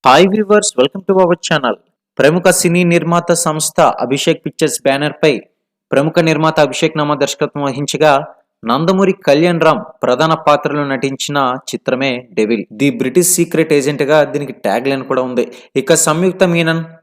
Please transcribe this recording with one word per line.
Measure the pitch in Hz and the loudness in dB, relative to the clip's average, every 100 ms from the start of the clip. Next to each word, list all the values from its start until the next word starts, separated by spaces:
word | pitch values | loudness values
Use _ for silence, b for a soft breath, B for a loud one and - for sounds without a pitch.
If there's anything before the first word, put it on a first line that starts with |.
| 131 | 4
Hi | 139 | 4
viewers, | 185 214 196 208 202 - | 4 0 2 2 2 -2
welcome | 135 196 185 | -2 -2 -2
to | 190 | 2
our | 175 | 2
channel. | 170 - 156 123 104 _ _ _ - | 0 -2 -2 -2 -6 _ _ _ 0
ప్రముఖ | 135 175 180 | 2 4 2
సినీ | 180 180 175 | 2 0 2
నిర్మాత | 175 170 165 170 - | 2 2 2 -2 0
సంస్థ | 170 160 156 151 - | -2 0 -4 -4 2
అభిషేక్ | 143 - 120 139 - 165 160 | 2 2 -4 -2 0 -2 -6
పిక్చర్స్ | - 151 - | -4 -4 -2
బ్యానర్ | 139 135 147 | -2 -2 -4
పై | 143 156 113 _ _ _ _ _ | 0 0 0 _ _ _ _ _
ప్రముఖ | 135 151 165 | 0 2 0
నిర్మాత | 160 156 160 156 | 2 2 0 2
అభిషేక్ | 143 - 160 156 | 0 0 -2 -2
నామా | 147 | -4
దర్శకత్వం | 143 139 - 147 143 | -2 -4 -2 -6 -4
వహించగా, | 143 131 143 131 151 139 156 - _ _ | -6 -6 -6 0 2 2 -2 -18 _ _
నందమూరి | 110 131 170 190 190 190 - | -4 -2 0 2 0 0 0
కళ్యాణ్ | 143 175 165 | 2 2 2
రామ్ | 156 139 - - | 2 0 -6 -6
ప్రధాన | 139 123 160 | -2 0 0
పాత్రలో | 160 151 147 147 147 | 0 2 0 0 -4
నటించిన | 139 135 135 135 - 147 131 127 | -4 -4 -6 -6 -6 -2 -2 -4
చిత్రమే | - 120 - 131 135 123 127 | -8 -8 -4 -2 -2 -4 -6
డెవిల్. | - 107 113 - | -4 -2 -2 -4
ది | 107 139 | -2 -2
బ్రిటిష్ | 120 127 151 170 | 0 -2 0 0
సీక్రెట్ | - 170 165 160 | 0 -2 0 0
ఏజెంట్ | 143 135 143 | 0 0 -4
గా | 139 156 | 2 2
దీనికి | 143 147 135 | 2 -4 -8
ట్యాగ్ | - 104 107 135 | -6 -4 -2 -2
లైన్ | 135 | -6
కూడా | 127 131 | -4 -4
ఉంది. | 127 123 - B B 135 | -2 -4 -4 B B -6
ఇక | 131 | 0
సంయుక్త | 160 - 156 185 185 | 2 2 0 -2 2
మీనన్ | 185 170 160 165 160 - | 0 2 0 -2 -6 -18